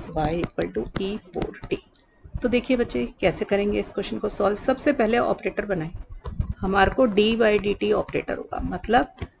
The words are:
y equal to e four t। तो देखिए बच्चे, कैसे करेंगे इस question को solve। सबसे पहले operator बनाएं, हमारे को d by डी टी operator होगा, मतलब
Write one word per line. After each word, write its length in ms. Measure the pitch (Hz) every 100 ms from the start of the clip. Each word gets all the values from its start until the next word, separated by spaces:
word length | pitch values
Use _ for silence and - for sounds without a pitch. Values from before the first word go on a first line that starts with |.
| - 160
y 120 | 151 170
equal 360 | - - 175
to 120 | 214 - -
e 160 | 196 214 -
four 340 | 170 - - -
t। 80 | - - _ _ _ - -
तो 80 | 247
देखिए 280 | 240 233 254
बच्चे, 280 | 233 247 240 -
कैसे 240 | 190 160 214
करेंगे 340 | 202 202 208
इस 120 | 196
question 260 | - 196 220
को 120 | 208
solve। 280 | - 202 208
सबसे 360 | - 262 302
पहले 240 | 277 220 240
operator 480 | - 202 185 - 202
बनाएं, 260 | 180 160 - - - - - - -
हमारे 320 | 185 196 190 -
को 100 | 254
d 280 | 196 214 226
by 200 | 220 208
डी 140 | 202
टी 180 | 202 208
operator 440 | 202 - - - -
होगा, 220 | - - -
मतलब 480 | 185 - 226 - - - _